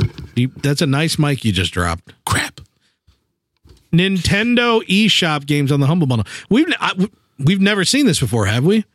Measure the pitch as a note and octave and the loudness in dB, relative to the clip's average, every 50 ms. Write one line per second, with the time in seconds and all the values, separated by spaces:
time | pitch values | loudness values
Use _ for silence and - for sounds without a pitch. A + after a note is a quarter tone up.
0 | - - - - - - - A#2 B2 C3 - - - C#3+ C#3+ - E3+ C#3 C3+ C#3+ | -2 -2 -4 -6 -18 -6 -2 -2 -2 -2 -2 -4 -2 -2 0 0 0 0 0 0
1 | D#3+ D#3+ - - D3+ C#3+ C#3+ A#2+ - A2+ F#2 F#2 F2+ - - F#2 F2 E2+ E2+ E2+ | 0 0 0 0 0 0 0 -2 -2 -2 0 0 -2 -2 -2 -2 -2 -2 -4 -6
2 | _ - - _ - - - - - - - - - - _ _ _ _ _ _ | _ -16 -20 _ -6 -4 -4 -4 -4 -6 -10 -16 -20 -20 _ _ _ _ _ _
3 | _ _ _ _ _ _ _ _ _ _ _ _ _ - - _ _ _ - E3 | _ _ _ _ _ _ _ _ _ _ _ _ _ -20 -20 _ _ _ 0 2
4 | F#3 G3 G3 F#3 E3 - - G3+ A3+ A#3+ A#3+ A#3 A#3+ A#3+ A3+ A3 - - F#3 G3+ | 2 2 0 -2 0 0 0 0 2 2 2 2 2 2 2 0 0 0 0 2
5 | A3 G3 - - F#3 D#3+ D3+ D3 C#3+ C#3 D3 D3 C#3+ C3 D3 C#3+ C#3 C3 E3 F#3 | 2 2 2 0 0 0 -2 -2 -2 -2 -2 0 0 0 0 2 2 2 2 2
6 | D#3 B2+ B2+ A2+ G#2 - - - - - F#3+ B3+ D#4+ F4+ B3 - - C4 D4 F#3+ | 0 0 0 0 -2 -4 -8 -12 -4 0 2 2 2 0 -2 -4 -4 -4 -2 -2
7 | F#3 A3 _ _ _ _ _ - C3+ D3+ G3+ F#3+ F#3+ G3+ G#3+ G3 F3 - - C#4 | -4 -4 _ _ _ _ _ -2 0 0 2 2 2 2 2 0 0 0 2 2
8 | D4 A3+ C#3+ - C3 F#2+ A2+ A#2 G#2 F#2+ A2 B2 C3 F3 G#3 A3 G#3 _ | 2 2 0 0 -2 -2 0 0 0 0 0 0 2 2 2 2 0 _